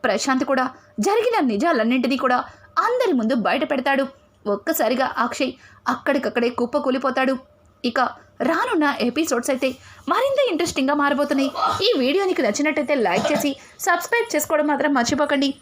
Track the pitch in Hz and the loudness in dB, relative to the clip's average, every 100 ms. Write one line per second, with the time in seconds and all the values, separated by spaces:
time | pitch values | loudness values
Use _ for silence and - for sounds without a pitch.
0 | 240 190 - 262 285 269 254 - - - | 0 0 0 0 2 0 -2 -6 -16 -4
1 | 220 440 453 453 277 208 339 285 226 254 | 0 2 2 0 0 0 0 2 2 2
2 | 240 262 262 247 - - - - 403 494 | 0 0 0 0 -2 -14 -6 -2 0 2
3 | 480 269 220 262 185 226 294 277 262 277 | 2 2 2 0 2 0 0 -2 0 0
4 | 269 - _ _ - 202 - 320 226 247 | 0 -6 _ _ -4 -4 -2 0 0 0
5 | 262 - 240 - 277 - - - - 262 | -2 0 -4 -2 -4 -6 -20 -10 -6 -4
6 | - 277 226 240 240 247 240 294 277 262 | 0 0 0 0 -2 -2 -2 0 0 0
7 | 262 254 262 262 - _ _ _ 240 233 | 0 0 0 -2 -8 _ _ _ -4 0
8 | 247 - - _ 247 330 494 392 294 233 | -2 -4 -20 _ -2 0 0 0 0 0
9 | 240 240 320 240 240 262 262 254 - - | -2 -2 -2 -2 -2 0 -2 -4 -18 -14
10 | - 370 539 554 508 330 349 - 262 294 | -2 0 2 2 0 0 -2 0 0 0
11 | 285 277 294 277 269 - - - 392 370 | 0 0 0 0 0 0 -2 0 2 2
12 | 254 359 392 349 294 311 294 311 285 285 | 2 2 0 0 0 0 -2 -2 -2 0
13 | 202 185 208 294 294 269 - - - 349 | 2 0 0 0 -2 -6 -14 -8 -2 -2
14 | 349 480 466 403 - 311 302 277 294 277 | 0 -2 0 -2 0 0 0 0 0 2
15 | 240 285 294 285 277 - | 0 0 0 2 0 -4